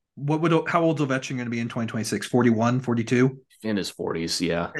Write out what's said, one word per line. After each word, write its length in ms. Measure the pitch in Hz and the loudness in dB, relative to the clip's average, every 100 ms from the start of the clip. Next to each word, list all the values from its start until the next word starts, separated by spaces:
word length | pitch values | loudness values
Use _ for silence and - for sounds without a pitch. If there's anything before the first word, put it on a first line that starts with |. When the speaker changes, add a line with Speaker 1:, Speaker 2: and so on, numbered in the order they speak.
| _ - | _ -8
Speaker 1:
What 260 | 143 156 | -2 0
would, 260 | 170 165 160 | 2 2 2
how 160 | 175 | 2
old's 180 | 165 151 | 2 2
Ovechkin 360 | 143 131 127 131 | 0 -2 -4 -6
gonna 120 | 120 | -4
be 120 | 117 | -4
in 80 | 117 | -4
twenty 180 | 120 113 | -4 -4
twenty-six? 400 | 113 107 107 - | -4 -4 -4 0
Forty-one, 540 | 123 120 110 117 127 | 4 6 4 2 0
forty-two? 580 | 131 117 113 123 131 131 - _ | 0 -2 0 2 2 0 -12 _
Speaker 2:
In 140 | 110 104 | -4 -2
his 120 | 87 | -4
forties, 520 | - - 85 82 - | -6 -6 -4 -4 -2
yeah. 300 | 85 85 85 - | -2 -2 -4 -8